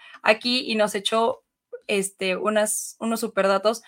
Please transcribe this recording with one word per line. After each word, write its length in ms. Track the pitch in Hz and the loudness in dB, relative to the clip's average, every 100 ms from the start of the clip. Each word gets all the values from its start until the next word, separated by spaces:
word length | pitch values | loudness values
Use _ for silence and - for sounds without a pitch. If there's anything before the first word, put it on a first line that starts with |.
| - - | -18 -8
aquí 480 | - 220 247 254 240 | -6 -4 -2 -2 0
y 40 | |
nos 200 | 220 208 | 0 0
echó, 500 | 202 196 226 226 - _ _ _ - - | -2 -2 0 0 -2 _ _ _ -12 -2
este, 500 | 202 190 - 190 180 | -2 -2 -4 -2 0
unas, 600 | 196 214 214 - - - | 0 2 2 -2 -6 -6
unos 200 | 226 226 | -4 -2
superdatos. 600 | 226 196 196 196 214 226 | 0 2 4 4 2 0